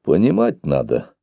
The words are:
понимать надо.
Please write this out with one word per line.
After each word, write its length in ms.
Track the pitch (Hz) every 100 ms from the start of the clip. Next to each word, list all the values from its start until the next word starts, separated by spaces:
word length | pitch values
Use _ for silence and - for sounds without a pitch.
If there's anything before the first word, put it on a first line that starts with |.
понимать 640 | - 85 117 165 117 - 76
надо. 460 | 67 58 58 - _